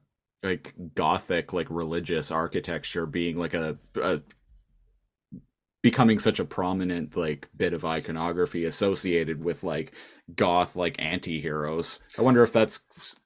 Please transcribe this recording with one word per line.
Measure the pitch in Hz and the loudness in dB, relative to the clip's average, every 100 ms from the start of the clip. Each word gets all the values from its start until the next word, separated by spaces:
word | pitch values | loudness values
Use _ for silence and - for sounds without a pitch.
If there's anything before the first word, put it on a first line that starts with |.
| _ _ _ _ | _ _ _ _
like, | 95 90 - - 85 | -4 -4 -6 -16 -8
gothic, | - 80 92 - 87 - | 0 2 2 0 -2 0
like, | 90 78 | -2 -2
religious | 85 82 85 80 80 71 | -4 -2 -4 -2 -2 0
architecture | 80 82 90 - 80 - 87 82 | -2 -2 -4 -4 -6 -6 -4 -4
being, | 85 85 82 | -2 -2 -2
like, | 82 | -4
a, | 87 80 76 _ - | -4 -4 -6 _ -4
a | - 78 - _ _ - _ _ _ _ _ _ _ - - _ _ _ | 0 -2 -4 _ _ -20 _ _ _ _ _ _ _ -20 -20 _ _ _
becoming | 123 - 113 104 | 4 8 6 6
such | 113 104 | 2 0
a | |
prominent, | - - 92 95 90 85 76 92 | -2 -2 -2 0 -2 -4 -6 -4
like, | 80 71 - | -4 -4 -8
bit | - 87 | -2 -2
of | 82 | -2
iconography | 82 80 - 80 85 85 87 87 | -2 -4 -4 -4 -2 0 0 -2
associated | 82 - 101 95 95 85 80 78 | -2 0 0 0 0 0 0 -4
with, | 82 80 | -4 -4
like, | 90 78 76 - - - - | -4 -4 -6 -12 -20 -20 -8
goth, | 85 95 87 85 | 0 2 4 2
like, | 90 85 - | 0 -2 -2
anti-heroes. | 78 87 90 78 76 76 76 80 85 - - - | -4 -4 -4 -6 -4 -4 -4 -4 -4 -6 -8 0
I | |
wonder | 123 120 | 6 8
if | 113 | 6
that's | 113 110 - _ - - - | 6 2 -2 _ -20 -20 -18